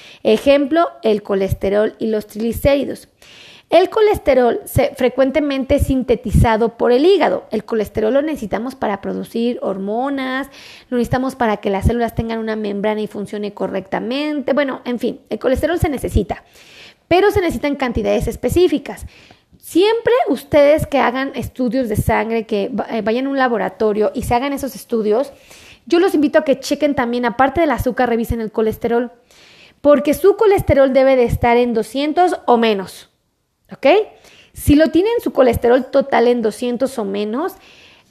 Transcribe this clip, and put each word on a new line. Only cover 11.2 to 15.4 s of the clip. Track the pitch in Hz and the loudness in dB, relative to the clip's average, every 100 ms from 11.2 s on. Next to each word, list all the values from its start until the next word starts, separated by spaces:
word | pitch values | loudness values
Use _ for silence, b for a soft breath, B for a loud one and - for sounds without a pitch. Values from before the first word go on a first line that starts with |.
| 262 | -4
para | 262 233 208 | -2 -2 -2
que | 202 | -2
las | 190 - | 0 0
células | 240 226 | 0 -2
tengan | - 226 226 | -4 -6 -6
una | 220 | -6
membrana | 220 208 202 214 214 | -4 -6 -4 -2 -2
y | 208 | -6
funcione | 208 196 208 208 | -8 -10 -8 -8
correctamente. | 202 190 190 190 190 208 269 302 294 269 | -6 -6 -6 -6 -6 -4 -4 -4 -4 -2
Bueno, | 277 277 254 | -2 -2 -6
en | 247 240 | -6 -4
fin, | 240 - - | -4 -6 -10
el | 220 | -4